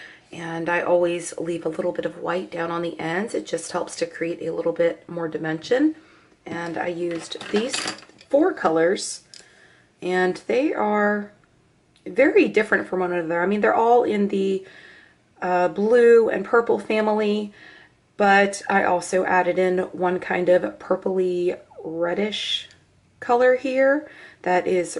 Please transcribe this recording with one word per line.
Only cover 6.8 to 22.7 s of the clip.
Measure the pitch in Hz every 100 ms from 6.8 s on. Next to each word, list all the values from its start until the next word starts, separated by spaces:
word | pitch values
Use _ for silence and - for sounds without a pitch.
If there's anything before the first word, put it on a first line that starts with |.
| 180
used | 170 175 165 - - -
these | 208 254 - - - - - -
four | 277 359
colors, | - 175 165 170 214 - - _ - - _ _ _ _ _
and | 180 180 185 180 -
they | 233 311
are | - 214 208 208 208 202 _ _ _ _ _ _ _ -
very | 202 294 415 240
different | 208 214 196 -
from | 185
one | 180
another. | 175 160 170
I | 180
mean, | 208
they're | 220 226
all | 226 240
in | - 208 202
the, | 202 196 190 - - - - _ _ _ _
uh, | 180 180 180
blue | 165 208 240 233 233 220
and | 190 196
purple | 233 233 214
family, | - 214 214 214 214 208 208 - - - - _ _ -
but | 202 196 196 202 -
I | 196 -
also | 180 - 185 185
added | 185 180 180
in | 185 180 -
one | - 180 180
kind | - 190 175
of | 180 - -
purpley | - 190 202 190 185 180 180 - - -
reddish | 160 165 175 185 208 208 - - -